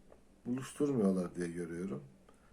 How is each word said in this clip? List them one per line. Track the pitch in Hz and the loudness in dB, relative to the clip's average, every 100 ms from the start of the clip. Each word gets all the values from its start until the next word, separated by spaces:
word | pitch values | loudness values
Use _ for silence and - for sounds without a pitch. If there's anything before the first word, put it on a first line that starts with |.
| - - - - 120 | -20 -20 -20 -12 -6
buluşturmuyorlar | 127 131 - 143 131 98 92 87 87 | -4 -4 0 2 4 4 4 0 -2
diye | 87 | -4
görüyorum. | 85 85 85 95 - - - - - - | -4 -6 -4 -4 -6 -10 -20 -20 -20 -20